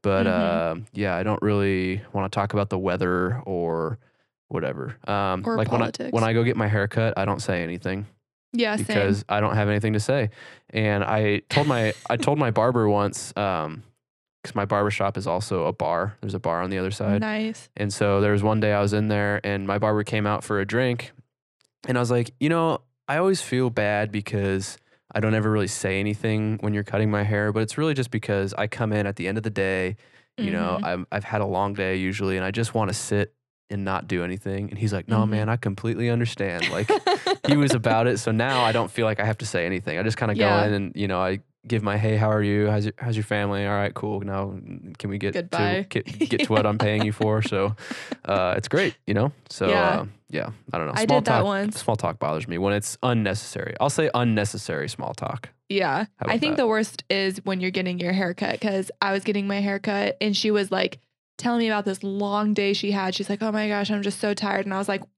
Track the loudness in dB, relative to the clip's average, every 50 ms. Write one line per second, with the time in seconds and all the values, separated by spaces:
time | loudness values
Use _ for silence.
0 | 2 2 2 4 2 2 2 2 2 2 2 0 0 -2 -4 -6 -10 -12 -6 -4
1 | -2 -2 -2 0 0 -2 -2 0 2 2 2 2 2 2 2 0 0 -2 -2 -4
2 | -6 -6 -4 -2 -2 -2 -2 -2 -2 0 0 -2 0 0 -2 -2 0 0 0 2
3 | 2 0 2 2 0 0 -2 -4 -4 -6 -4 -2 -2 -2 -2 -2 -2 -4 -4 -8
4 | _ _ _ _ _ _ _ _ _ _ -4 -4 -4 -4 -4 -6 -8 -10 -10 -10
5 | -4 -2 0 0 0 0 0 -2 -2 -2 0 0 0 0 2 0 0 -2 -2 -6
6 | -6 -2 0 2 2 4 2 2 2 2 2 0 0 2 2 2 0 0 0 0
7 | 0 0 0 0 -2 -2 -2 -2 -2 -2 -2 -2 -2 -4 -6 -6 -6 -4 -4 -4
8 | -6 -10 _ _ _ _ _ _ _ _ -2 -2 0 0 0 -2 -2 0 0 2
9 | 2 2 2 0 0 -2 0 0 2 2 2 2 2 2 2 2 2 2 0 0
10 | 2 2 2 2 0 -2 -4 -10 -20 -20 -20 -20 _ -6 -2 0 2 2 2 2
11 | 2 2 2 2 2 2 2 0 -2 _ 2 2 4 4 2 2 2 0 -2 -4
12 | -4 -4 -2 0 2 2 2 2 2 2 2 4 2 4 4 4 4 4 4 4
13 | 2 0 -2 -6 -10 -8 -4 -2 -2 0 0 -2 -2 -4 -6 -10 -14 -18 _ _
14 | _ _ _ _ _ _ _ _ -16 -6 -2 -2 0 2 2 2 4 2 2 0
15 | 0 0 -2 -2 -2 -2 -2 -2 -2 -2 -2 0 0 0 0 0 0 0 2 0
16 | 0 -2 -4 _ -8 -8 -6 -4 -2 -2 0 0 -2 -2 -2 -2 -2 -2 -4 -2
17 | 0 0 2 2 0 -2 -2 -2 -4 -4 -6 -10 -16 _ _ -4 -4 -4 0 0
18 | 2 4 4 4 4 4 4 4 4 2 2 2 2 2 2 2 2 2 2 2
19 | 2 2 2 2 2 0 0 -2 -2 -2 -2 -2 -2 -2 0 2 2 2 2 2
20 | 0 0 -2 0 2 2 0 0 -2 -2 -2 -2 0 0 0 0 2 0 0 -4
21 | -8 -16 -18 -20 _ _ _ _ _ _ _ _ _ _ _ _ -4 0 2 2
22 | 2 2 2 2 0 -2 -2 _ 0 2 2 2 2 0 0 -2 _ _ _ _
23 | _ -2 0 2 4 2 2 0 -2 -2 0 0 0 0 0 0 2 2 2 0
24 | 0 0 -2 -6 -4 -2 -2 0 0 2 0 0 -2 -6 -12 -16 _ _ _ _
25 | _ _ -2 0 2 2 2 2 2 2 2 2 0 0 -2 -2 -2 0 0 0
26 | 0 -2 -2 -2 0 0 0 0 0 0 -2 -2 -2 -2 -2 -2 -2 -2 0 0
27 | 2 2 2 2 2 2 2 2 2 2 2 0 0 0 0 -2 0 0 0 0
28 | -2 -2 -2 -4 -2 0 0 0 0 -2 -2 -4 -4 -4 -2 -2 -2 0 0 0
29 | 0 0 -2 -2 -4 -2 -2 -2 -4 -4 -2 0 0 2 2 0 0 -2 -4 -6
30 | -14 _ _ -20 _ _ _ -4 -4 -2 -2 0 0 0 -2 -2 -2 -2 -4 -4
31 | -4 _ -6 -6 -4 -2 -2 -2 0 0 0 0 0 0 -2 -2 -2 0 0 0
32 | 0 -2 -2 0 0 0 0 0 -2 -2 -2 -2 -4 -2 0 -2 0 0 -2 -4
33 | -2 0 0 0 0 -2 _ _ _ _ _ _ _ _ -8 -6 -4 -2 -4 -4
34 | -2 -2 -2 -2 -2 -2 -6 -6 -6 -6 -4 -4 -4 -6 -4 -2 -2 -2 -2 -2
35 | -2 0 2 2 2 2 0 0 0 0 -2 0 -2 -4 -4 -2 -4 -4 -2 0
36 | 0 0 2 0 0 -2 -2 -4 -4 -4 -2 -2 -4 -2 -2 -2 2 2 0 2
37 | 2 0 0 2 0 -2 -2 0 2 2 4 4 4 4 2 2 4 4 4 4
38 | 4 4 2 2 0 0 2 2 2 2 2 4 4 4 4 2 0 0 0 0
39 | 0 2 2 2 0 0 0 -2 -4 -4 -2 -2 0 0 -2 -2 -4 -4 -4 -2
40 | 0 -2 0 0 0 0 2 2 4 4 4 4 4 2 0 0 -2 -4 -4 -4
41 | -2 0 0 0 2 0 0 -2 -6 _ _ _ _ -2 -2 0 0 0 0 2
42 | 2 2 2 2 4 4 4 2 2 2 2 2 2 2 2 2 0 -2 -4 -4
43 | -4 -2 -2 -2 -2 -2 -2 0 0 0 0 -2 0 0 0 0 0 -2 -4 -4
44 | -6 -4 -4 -4 -4 -4 -4 -4 -4 -4 -8 -10 -12 -12 -14 -14 -14 -16 -14 -8
45 | -6 -6 -4 -2 -4 -2 -4 -4 -6 -4 -2 0 0 2 0 -2 -4 -4 -4 -6
46 | -6 -6 -4 -4 -2 0 2 0 2 2 2 2 4 2 0 2 2 2 2 2
47 | 0 0 0 0 2 2 2 2 0 0 0 0 0 0 -2 -4 -8 -12 -12 -12
48 | -10 -12 -12 -8 -2 0 2 2 2 2 0 0 0 0 2 2 2 0 -2 _
49 | _ 0 2 2 2 2 0 -6 _ -18 -6 -2 0 2 4 4 4 2 2 0
50 | -2 -6 -12 _ _ _ -6 -4 -4 -6 -10 -14 _ -6 -4 -4 -2 -2 0 0
51 | 2 4 4 4 4 4 4 4 4 2 0 0 -2 -2 -4 -4 0 0 0 0
52 | 0 -2 -2 -2 -2 -2 -2 -2 -2 -4 -2 0 2 2 2 0 -2 -4 -6 _
53 | 0 2 2 2 2 2 0 -2 -6 -8 -8 -8 -8 -8 -2 0 0 0 2 2
54 | 0 2 2 4 4 4 4 2 2 0 -4 -6 -6 -4 -4 -4 -4 -6 -6 -8
55 | -8 -8 -6 -6 -8 -8 -8 -8 -12 -16 _ _ _ _ 0 0 2 2 2 0
56 | -2 -4 _ _ -2 -2 0 0 2 0 2 2 2 2 2 2 0 -2 -4 -14
57 | -4 _ -2 0 0 -2 -2 -4 -4 -4 -2 -2 -2 -2 -2 -2 -2 -2 -4 -2
58 | -2 0 0 0 0 -2 -2 -2 -2 -2 -2 -2 -2 0 0 0 -2 -4 -2 _
59 | 0 0 2 0 0 0 0 0 0 0 0 0 0 0 -2 -2 -2 -2 0 0
60 | 0 -2 -2 0 0 0 0 2 2 2 2 2 2 0 0 0 0 0 -2 -8
61 | _ _ _ _ _ _ _ -6 -2 0 0 2 0 2 0 0 0 -2 -4 -4
62 | -4 -4 -2 -2 -2 0 0 0 2 2 2 2 2 2 0 0 0 0 0 0
63 | 0 -2 -2 -2 -2 -4 -2 -2 -2 -2 0 0 0 0 0 0 0 0 -2 -2
64 | -2 -4 -4 -2 -2 -2 0 0 -2 0 0 0 0 -2 -2 -2 -2 -2 -2 -4
65 | -6 _ _